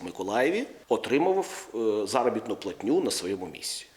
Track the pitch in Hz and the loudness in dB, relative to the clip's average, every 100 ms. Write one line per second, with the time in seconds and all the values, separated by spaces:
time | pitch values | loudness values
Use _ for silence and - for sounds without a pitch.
0 | 90 - 92 110 139 202 285 - - 117 | -8 -6 -2 2 2 2 -4 -10 -2 -2
1 | - 135 180 190 190 - - 110 113 104 | 2 4 4 2 0 -8 -8 0 2 2
2 | 98 131 120 110 110 98 98 87 101 165 | 2 2 2 2 -2 -4 -6 -4 0 2
3 | 120 - 87 98 90 73 - - - | 2 -2 -2 -4 -6 -10 -8 -8 -12